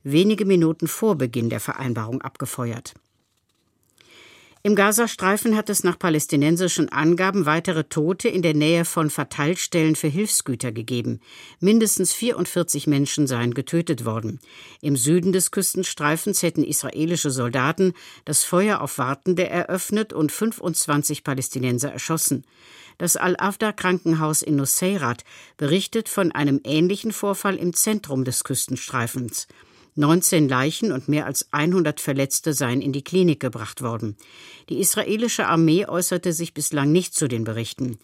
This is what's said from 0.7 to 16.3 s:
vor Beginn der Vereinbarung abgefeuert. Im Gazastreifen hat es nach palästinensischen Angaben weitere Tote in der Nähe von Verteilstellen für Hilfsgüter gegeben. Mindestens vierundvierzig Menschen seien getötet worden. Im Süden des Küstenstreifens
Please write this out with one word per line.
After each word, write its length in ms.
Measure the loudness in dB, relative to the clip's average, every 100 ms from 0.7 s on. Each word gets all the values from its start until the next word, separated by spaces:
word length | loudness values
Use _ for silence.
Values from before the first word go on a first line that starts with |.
| 0 -4
vor 300 | 0 0 0
Beginn 320 | -2 -2 -2
der 120 | -4
Vereinbarung 600 | -6 -6 -4 -4 -4 -6
abgefeuert. 720 | -8 -10 -8 -6 -6 -6 -12 -20 _ _ _ _ _ _ _ _ _ _ _ -20 -20 -20 _ _
Im 120 | 2
Gazastreifen 840 | 4 4 4 0 0 0 2 2 2
hat 140 | 0
es 120 | 0
nach 160 | 0 2
palästinensischen 920 | 2 0 2 2 4 4 2 0 0
Angaben 540 | 2 2 4 2 2 2
weitere 380 | 0 0 -2
Tote 440 | -2 0 0 0 0
in 140 | 2
der 100 | 2
Nähe 320 | 4 4 4
von 240 | 2 0 0
Verteilstellen 880 | -2 -4 -2 0 -2 -2 2 2 2
für 120 | 0
Hilfsgüter 640 | -2 -2 -2 -2 -4 -6
gegeben. 480 | -6 -4 -4 -4 -6 -10 -20 -20 -2
Mindestens 520 | 4 4 4 0 -2
vierundvierzig 720 | -2 -2 -2 -2 -2 -2 -2 0
Menschen 400 | 2 2 0 0
seien 280 | 0 0
getötet 500 | -2 -2 -2 -2 -2
worden. 360 | -4 -4 -6 -8 -14 -20 -20 -8
Im 160 | -2 0
Süden 340 | 2 2 2
des 180 | 2 0
Küstenstreifens 920 | -2 -2 -2 -4 -2 0 0 -2